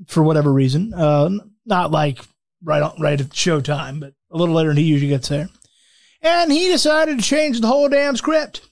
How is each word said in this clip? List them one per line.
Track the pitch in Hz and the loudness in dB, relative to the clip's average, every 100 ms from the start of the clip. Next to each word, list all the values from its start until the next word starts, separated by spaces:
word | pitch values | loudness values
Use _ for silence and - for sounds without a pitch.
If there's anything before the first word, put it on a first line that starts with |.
| 175 | -4
for | 165 | 0
whatever | 156 151 147 | 2 2 2
reason. | 135 131 143 220 | 2 2 0 -4
Uh, | 220 151 147 151 | -2 2 2 2
n-, | 202 - _ 226 | -2 -8 _ -4
not, | 185 165 | -2 -2
like, | 156 151 131 - _ _ _ | -2 -4 -6 -14 _ _ _
right | 165 151 | -4 -2
on, | 151 - | -2 -2
right | 151 143 | -2 -2
at | 135 | -4
showtime, | - 180 156 135 147 156 147 | -4 -2 -2 -2 -6 -6 -12
but | 139 _ _ | -14 _ _
a | 165 | -4
little | 175 165 | 0 2
later | 160 | 2
than | 147 | 2
he | |
usually | 160 143 143 | 2 2 0
gets | 139 - | -2 -2
there. | 147 180 - _ _ _ _ _ _ | -6 -6 -14 _ _ _ _ _ _
And | 320 349 339 | 0 0 2
he | 285 359 | 2 2
decided | 339 302 302 311 277 | 2 2 2 0 -2
to | 196 | 0
change | 285 302 233 | 0 0 0
the | 226 | 2
whole | 277 285 | 2 2
damn | 277 285 247 | 2 0 -2
script. | - 311 302 - - | 0 -2 -2 -12 -20